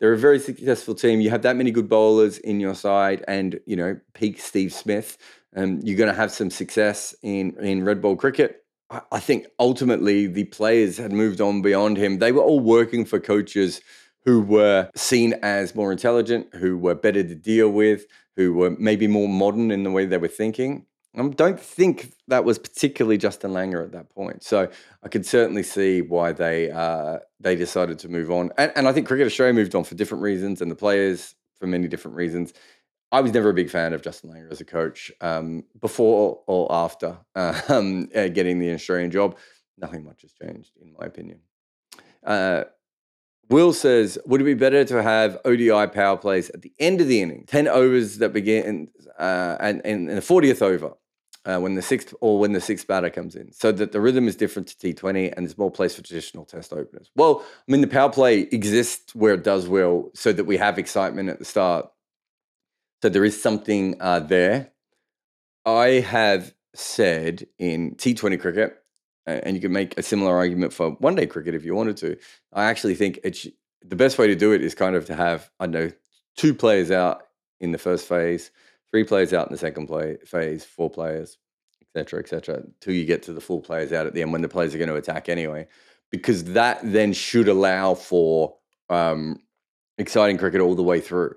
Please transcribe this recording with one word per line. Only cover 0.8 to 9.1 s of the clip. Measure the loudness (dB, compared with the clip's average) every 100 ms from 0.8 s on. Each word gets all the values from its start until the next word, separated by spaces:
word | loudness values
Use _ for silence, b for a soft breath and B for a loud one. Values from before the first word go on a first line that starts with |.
| -2
team. | 0 2 4
You | 2
have | 2
that | 0 2
many | 0
good | 0 2
bowlers | 4 6 6 4 0
in | -4 -2
your | -2
side | -2 0 2 2 -2 -4
and, | -4 -4 -6
you | -8 -6
know, | -4 -6 _
peak | -6 -6 -6
Steve | -6 -4 -4
Smith. | -4 -6 -6 -6 -16 b b _
Um, | -6 -4 -4
you're | -2 0
gonna | 0
have | 0 -2
some | -2 -6
success | -6 -4 0 0 -2 -10 -12
in, | -6 -4 -4 -4
in | -4 -2
red | 0 0
ball | 0 0
cricket. | 0 2 0 -2 _ _ -18
I, | -16 -8